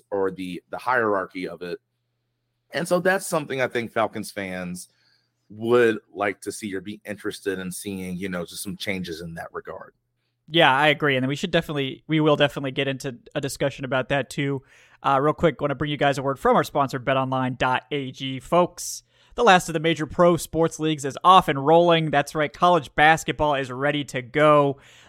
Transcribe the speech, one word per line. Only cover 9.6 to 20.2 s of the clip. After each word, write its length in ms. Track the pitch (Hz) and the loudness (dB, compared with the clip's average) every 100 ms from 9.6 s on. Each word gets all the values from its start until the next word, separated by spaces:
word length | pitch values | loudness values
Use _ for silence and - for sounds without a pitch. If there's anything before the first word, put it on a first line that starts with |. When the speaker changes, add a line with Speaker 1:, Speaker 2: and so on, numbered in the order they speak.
| 80 80 - _ _ _ _ _ - | -12 -14 -16 _ _ _ _ _ -2
Speaker 2:
Yeah, 240 | 160 151 131 | 4 4 4
I 120 | 151 | 2
agree. 280 | 143 147 131 | 2 0 0
And 60 | |
then 60 | 131 | -2
we 80 | 143 | -4
should 160 | 185 | -2
definitely, 520 | 165 - 147 135 - - | -2 -2 -6 -6 -8 -4
we 140 | 156 | 0
will 140 | 151 147 | 2 2
definitely 360 | 143 147 139 | 2 0 -6
get 160 | 131 139 | -4 -4
into 280 | 135 139 120 - 147 | -4 -8 -12 -10 -6
a 60 | |
discussion 440 | 135 - 143 - 135 | -6 -4 -4 -4 -4
about 240 | 131 123 | -4 -2
that 220 | 139 127 | -2 -4
too. 320 | - 139 139 - _ _ _ | -4 -4 -4 -8 _ _ _
Uh, 160 | 135 135 | 0 2
real 100 | 151 | 2
quick, 300 | - 170 123 | 2 0 0
wanna 140 | 143 135 | -4 -4
bring 160 | 151 | -4
you 60 | 147 | 0
guys 200 | 143 139 | 0 0
a 60 | |
word 160 | 135 135 | -2 0
from 160 | 254 220 | 2 2
our 80 | |
sponsor, 340 | 147 151 135 139 | 2 0 -2 -2
bet 200 | 123 135 | -2 -2
online 360 | 131 131 127 | 0 -2 -2
dot 300 | 123 131 127 - | 0 0 0 -2
A 200 | 147 131 | -6 -6
G. 280 | - 135 131 | -10 -10 -10
Folks, 640 | - 175 175 - - - _ _ _ - | 0 2 2 -2 -12 -12 _ _ _ 0
the 80 | |
last 260 | 240 180 170 | 6 6 4
of 40 | |
the 60 | 160 | -2
major 280 | 160 160 151 | 0 -2 -2
pro 300 | - | 4